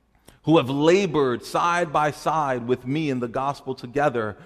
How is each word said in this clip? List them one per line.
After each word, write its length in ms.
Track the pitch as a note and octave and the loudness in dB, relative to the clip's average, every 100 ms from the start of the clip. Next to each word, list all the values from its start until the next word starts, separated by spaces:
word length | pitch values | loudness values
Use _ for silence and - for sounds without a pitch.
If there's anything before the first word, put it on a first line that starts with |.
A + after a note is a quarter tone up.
| _ _ _ _ | _ _ _ _
who 140 | - D#3+ | 4 4
have 120 | B2+ | 4
labored 760 | C#3 D3+ F#3 G3 D3+ C3+ A#2 | 2 4 4 4 0 0 0
side 480 | - E3 E3+ F3 F3 | -4 -2 0 0 0
by 200 | D3+ D3+ | 0 0
side 560 | - E3 D#3 C#3+ B2+ A#2 | -2 -2 0 0 -2 -2
with 180 | B2 B2 | -2 -2
me 240 | D3 D#3 | -4 -2
in 100 | B2+ | -4
the 80 | A#2+ | -4
gospel 460 | C3 C3+ C#3 - | -4 -4 -6 -8
together 640 | C3 A#2+ A#2+ D3 A#2+ G#2+ G2+ | -10 -6 0 0 0 -4 -6